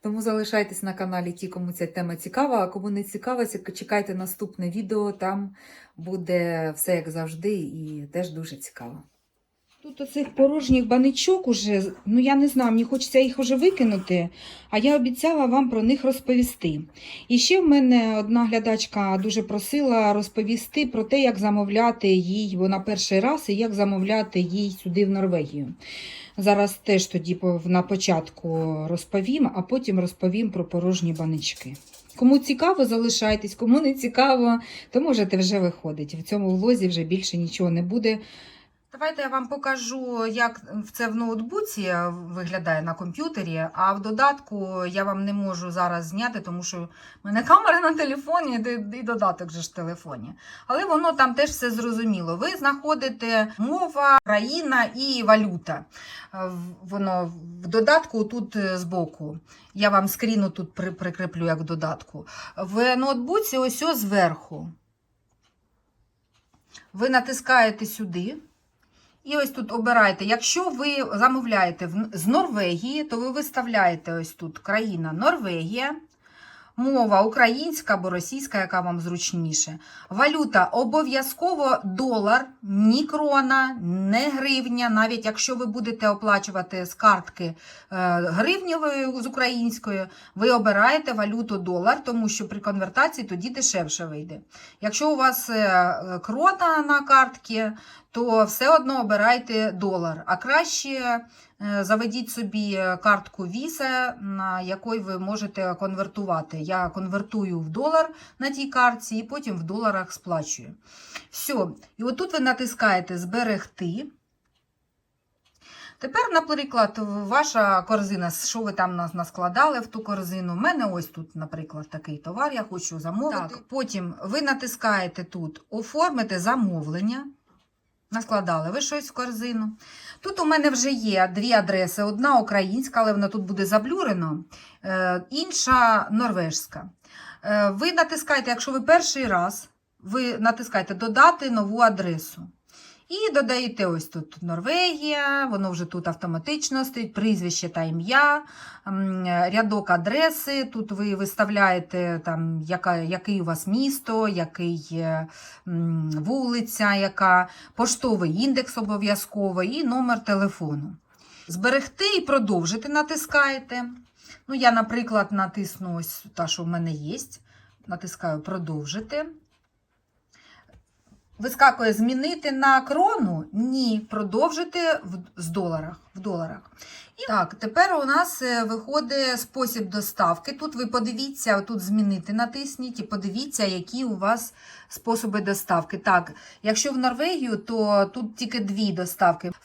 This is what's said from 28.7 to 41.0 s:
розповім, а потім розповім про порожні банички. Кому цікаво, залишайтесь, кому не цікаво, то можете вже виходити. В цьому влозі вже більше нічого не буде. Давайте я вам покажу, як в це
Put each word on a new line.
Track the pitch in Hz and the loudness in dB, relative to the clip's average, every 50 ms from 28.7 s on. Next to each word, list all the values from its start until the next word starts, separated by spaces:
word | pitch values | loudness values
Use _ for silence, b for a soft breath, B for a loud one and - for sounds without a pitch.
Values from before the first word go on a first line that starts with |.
| 160 151 156 160 | -2 -4 -2 -4
розповім, | 170 170 - - - 196 190 208 262 320 285 - - | -4 -4 -4 -2 -2 -2 0 0 2 2 2 2 2
а | 190 | -2
потім | 180 - 247 262 254 - 190 185 | -4 -2 -2 -2 0 0 0 2
розповім | 180 175 - _ - 185 180 214 233 208 | 0 0 -2 _ 0 0 0 0 -2 -2
про | 185 180 170 | -2 -4 -6
порожні | - - 175 175 180 185 180 170 165 160 | -2 -2 0 0 2 0 2 0 -2 -2
банички. | 156 165 160 160 151 143 - - - - 131 139 - - - - - - _ - | -2 -2 -2 -2 -2 -4 -6 -8 -8 -12 -14 -14 -14 -18 -20 -20 -20 -20 _ -4
Кому | - 247 247 277 277 | 4 6 6 6 6
цікаво, | 262 - 277 247 311 349 381 285 269 | 4 2 0 2 4 2 4 4 4
залишайтесь, | 214 226 226 233 233 226 - 220 214 214 208 208 202 - | 2 4 2 2 2 0 2 2 2 2 0 -2 -8 -6
кому | - 240 226 247 294 | -2 4 6 6 6
не | 320 269 269 | 6 2 0
цікаво, | 269 - 240 - - 254 277 262 247 240 233 233 240 B B B B B B | 0 -4 -2 4 4 6 6 6 6 6 4 4 2 B B B B B B
то | - 247 | 0 0
можете | 294 330 262 220 202 185 196 | 2 4 4 2 2 2 2
вже | 185 185 185 208 202 | 2 2 2 2 2
виходити. | 185 175 170 - - 160 151 151 147 147 - | 2 0 0 -2 -8 -8 -6 -6 -8 -10 -10
В | 160 165 | -12 -6
цьому | - 208 208 196 190 185 | -4 -2 0 2 2 2
влозі | 185 196 233 247 208 190 | 2 4 4 4 4 2
вже | 185 175 170 160 | 0 0 0 -2
більше | 160 180 190 190 - - | 0 -2 -2 -2 -4 -2
нічого | 170 170 165 - - 185 175 | -2 -4 -4 -2 0 0 2
не | 165 170 | 2 0
буде. | 175 180 202 240 214 220 220 214 214 B B B B B B B B B B _ _ _ - 262 | 0 0 -2 0 0 0 0 0 -6 B B B B B B B B B B _ _ _ -10 -4
Давайте | 302 311 320 294 | -4 -4 -4 -4
я | 277 | -6
вам | 269 262 269 254 | -4 -4 -4 -4
покажу, | 233 277 277 277 269 269 262 233 226 254 269 254 247 240 233 226 | -4 -8 -6 -2 -2 -2 -2 -4 -6 -6 -6 -6 -6 -4 -4 -2
як | 226 220 240 240 233 233 - - - - 214 214 | -2 0 0 0 0 -2 -6 -16 -10 -10 -10 -10
в | - | -10
це | - - | -6 -4